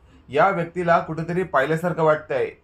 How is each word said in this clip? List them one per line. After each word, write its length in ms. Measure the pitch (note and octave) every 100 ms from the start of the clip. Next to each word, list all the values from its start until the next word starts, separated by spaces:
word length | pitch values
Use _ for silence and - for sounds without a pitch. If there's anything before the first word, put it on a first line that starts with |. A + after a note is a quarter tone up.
| _ - -
"या 200 | C3 F#3
व्यक्तीला 480 | F3+ E3+ F3+ E3+ E3+
कुठेतरी 440 | E3 D#3 E3 F3
पाहिल्यासारखं 600 | F#3 C#3 C#3 D#3+ F3 D#3+
वाटतंय." 460 | D#3+ D3+ - C3+ A2+ -